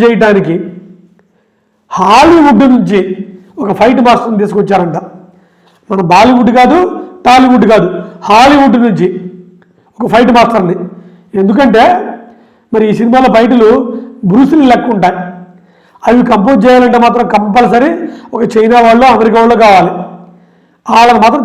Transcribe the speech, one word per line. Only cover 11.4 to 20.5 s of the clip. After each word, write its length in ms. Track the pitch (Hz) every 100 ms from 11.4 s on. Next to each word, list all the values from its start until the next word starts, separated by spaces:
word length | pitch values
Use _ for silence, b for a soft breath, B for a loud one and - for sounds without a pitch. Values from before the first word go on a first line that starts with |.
ఎందుకంటే 440 | 196 294 269 220 302 359 - - - b b b b
మరి 120 | 220 214
ఈ 20 | 208
సినిమాలో 280 | 233 262 262
ఫైట్లు 340 | 226 247 240 220 262 - B B - 185
బ్రూస్ 220 | 220 277 320
లీ 80 | 254
లెక్క 160 | 233 247
ఉంటాయి. 220 | 196 180 190 - - - _ b b b b -
అవి 140 | 247 240
కంపోజ్ 280 | 214 240 277 254
చేయాలంటే 320 | 254 247 240 233
మాత్రం 180 | 240 233 208
కంపల్సరీ 540 | 208 247 220 240 294 339 B B B
ఒక 80 | 226 233
చైనా 260 | 220 220 240 226
వాళ్ళు, 200 | 233 262
అమెరికా 240 | 220 226 226
వాళ్ళు 160 | 233 226
కావాలి. 280 | 214 185 170 - - - - b b